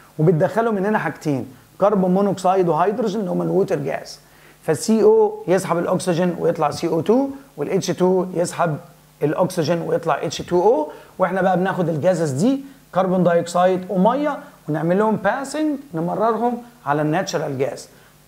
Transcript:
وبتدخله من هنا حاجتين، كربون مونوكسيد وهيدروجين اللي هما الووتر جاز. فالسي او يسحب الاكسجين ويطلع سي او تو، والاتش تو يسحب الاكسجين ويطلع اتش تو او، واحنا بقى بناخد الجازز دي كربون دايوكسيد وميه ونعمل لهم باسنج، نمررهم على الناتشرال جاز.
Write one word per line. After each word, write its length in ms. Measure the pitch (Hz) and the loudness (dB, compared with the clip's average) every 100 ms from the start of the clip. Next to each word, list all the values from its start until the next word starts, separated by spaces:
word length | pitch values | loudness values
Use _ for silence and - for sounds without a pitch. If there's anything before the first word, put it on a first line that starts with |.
| - - | -14 0
وبتدخله 540 | 156 156 180 220 233 | 2 4 2 0 0
من 140 | 202 196 | 0 0
هنا 120 | 214 | 0
حاجتين، 480 | 151 - 156 131 107 - - - | -2 -6 -4 -4 -4 -14 -14 0
كربون 340 | 196 202 185 | 2 4 2
مونوكسيد 540 | 185 202 170 180 190 175 | 2 2 0 2 2 2
وهيدروجين 520 | 156 190 220 220 214 | 2 0 0 -2 -2
اللي 100 | 180 | -4
هما 140 | 175 | -2
الووتر 340 | 170 175 196 156 | 0 0 0 -2
جاز. 400 | 143 - - - - - - - | -4 -8 -10 -20 -20 -20 -20 -10
فالسي 400 | - 156 - 220 | -4 -2 2 4
او 420 | 208 220 214 - 160 | 6 6 2 0 0
يسحب 300 | 185 175 170 | 0 0 -2
الاكسجين 580 | 175 180 185 165 180 - | 0 -2 0 0 0 0
ويطلع 320 | 165 165 147 | -2 0 -2
سي 180 | 135 170 | -2 -2
او 120 | 160 | -2
تو، 280 | 175 247 277 277 - - | 2 2 0 -6 -16 -8
والاتش 300 | 143 190 - | -2 -2 -2
تو 400 | 170 180 185 185 | 0 2 2 0
يسحب 420 | 170 175 - 170 147 - - _ - | -2 -4 0 -2 -2 -8 -20 _ -4
الاكسجين 600 | 147 156 180 175 147 170 | -2 0 0 0 0 0
ويطلع 360 | 160 170 165 139 | 0 -2 -2 -2
اتش 160 | 165 - | -4 -6
تو 240 | - 175 | -2 2
او، 300 | 202 294 294 - - - | 4 2 0 -8 -14 -4
واحنا 240 | 185 190 | -2 2
بقى 140 | 185 180 | 2 2
بناخد 320 | 190 180 165 | 0 0 -2
الجازز 420 | 156 170 170 160 | 0 0 0 0
دي 300 | 131 233 277 - - - | 0 0 0 -6 -20 -6
كربون 300 | 175 190 185 | -2 0 2
دايوكسيد 600 | 180 170 165 180 185 185 185 | 4 2 0 2 2 2 -2
وميه 500 | 190 202 269 294 269 - - - | 2 2 2 -2 -4 -12 -16 -6
ونعمل 300 | 151 165 185 | -2 0 2
لهم 180 | 220 202 | 2 2
باسنج، 640 | 190 254 269 302 311 277 - | 0 -2 -4 -4 -2 -4 -6
نمررهم 680 | 165 175 180 220 214 240 233 - - 135 | -6 -4 0 0 0 -2 -4 -10 -12 -2
على 160 | 147 | 0
الناتشرال 560 | 151 175 190 165 151 131 | 0 0 -2 -4 -4 -4
جاز. 300 | 131 - - - - _ | -4 -6 -16 -20 -20 _